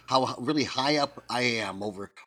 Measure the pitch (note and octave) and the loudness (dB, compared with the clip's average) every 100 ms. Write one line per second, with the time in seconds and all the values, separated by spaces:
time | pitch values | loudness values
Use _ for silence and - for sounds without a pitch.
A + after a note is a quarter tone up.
0 | - C3 C3 C3 B2+ D3+ A#2 - C#3 D3+ | 2 2 4 0 -2 0 0 0 2 2
1 | C#3 - - A#2+ B2 A#2 G2+ F#2+ G#2 F#2+ | 0 -4 -4 0 2 0 -2 -4 -6 -6
2 | G2 - | -12 -14